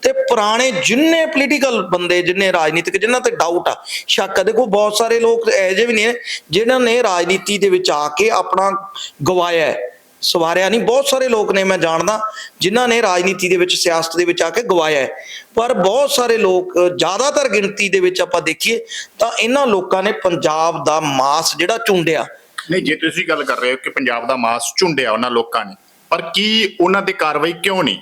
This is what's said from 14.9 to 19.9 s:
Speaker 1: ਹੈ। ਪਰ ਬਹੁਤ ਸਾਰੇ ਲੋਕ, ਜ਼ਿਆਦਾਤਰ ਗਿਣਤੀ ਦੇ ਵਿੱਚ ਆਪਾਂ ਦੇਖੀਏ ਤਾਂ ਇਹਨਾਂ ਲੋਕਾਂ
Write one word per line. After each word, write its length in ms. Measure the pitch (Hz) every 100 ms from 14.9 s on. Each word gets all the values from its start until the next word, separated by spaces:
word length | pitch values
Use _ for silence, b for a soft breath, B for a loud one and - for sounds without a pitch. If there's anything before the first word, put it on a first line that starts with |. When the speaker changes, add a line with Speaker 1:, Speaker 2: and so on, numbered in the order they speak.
| 151
Speaker 1:
ਹੈ। 80 | 127 B B B B
ਪਰ 200 | - 233
ਬਹੁਤ 360 | 233 185 233 285
ਸਾਰੇ 260 | 277 240 226
ਲੋਕ, 520 | 190 185 180 - 180 139
ਜ਼ਿਆਦਾਤਰ 520 | 160 196 269 294 277
ਗਿਣਤੀ 400 | 208 196 196 202
ਦੇ 120 | 190
ਵਿੱਚ 200 | 180 180
ਆਪਾਂ 220 | 180 175
ਦੇਖੀਏ 380 | 160 156 208 226 - B B -
ਤਾਂ 120 | 226 226
ਇਹਨਾਂ 260 | 220 269 269
ਲੋਕਾਂ 360 | 202 185